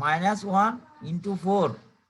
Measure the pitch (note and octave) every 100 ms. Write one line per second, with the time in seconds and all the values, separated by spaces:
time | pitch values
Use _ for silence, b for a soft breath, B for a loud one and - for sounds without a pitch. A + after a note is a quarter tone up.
0 | C#3+ D#3+ F#3+ G#3 G3+ F#3+ G#3+ A#3+ - -
1 | D#3 E3+ G3 G3 F3 G3+ D#3 A#2 - _